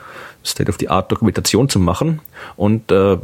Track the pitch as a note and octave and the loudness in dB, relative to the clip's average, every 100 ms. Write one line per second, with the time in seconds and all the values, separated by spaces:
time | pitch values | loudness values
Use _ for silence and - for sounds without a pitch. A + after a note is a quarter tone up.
0 | - - - - - - - - - F2+ | -20 -20 -20 -12 -8 -4 -4 -2 -2 -2
1 | - G#2 G#2 - - G#2 C3+ G2+ F2 D#2+ | 0 0 0 0 0 2 2 2 0 0
2 | D#3+ D#3 - - - - G#2 A2+ - F#2+ | -2 -4 -8 -20 -18 -2 0 0 2 2
3 | G2 F#2 | 4 2